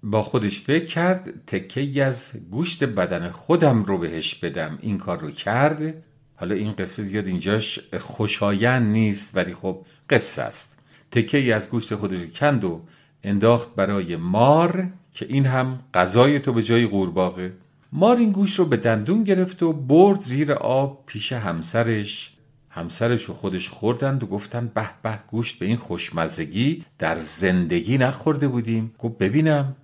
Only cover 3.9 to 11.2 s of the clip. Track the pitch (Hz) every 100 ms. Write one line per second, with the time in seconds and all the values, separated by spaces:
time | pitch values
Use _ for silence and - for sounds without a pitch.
3.9 | 95 85 80 76 - 85 90 78 76 107
4.9 | 98 92 85 78 - - 113 143 151 156
5.9 | 160 - _ _ _ 90 98 107 101 92
6.9 | - 101 104 95 90 87 107 110 - -
7.9 | 90 - - 107 - 104 101 117 127 113
8.9 | 110 110 98 - 92 90 92 95 92 -
9.9 | _ _ 127 - - 60 - - _ _
10.9 | _ _ 123